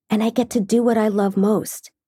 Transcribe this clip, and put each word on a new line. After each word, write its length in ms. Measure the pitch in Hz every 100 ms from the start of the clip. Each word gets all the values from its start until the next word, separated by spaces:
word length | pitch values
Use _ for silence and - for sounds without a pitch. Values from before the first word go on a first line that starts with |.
| _
and 140 | 214
I 80 | 220
get 180 | 233 247
to 100 | 247
do 220 | 196 233
what 140 | 240 226
I 120 | 214
love 280 | 202 202 196
most, 540 | 196 202 - - - _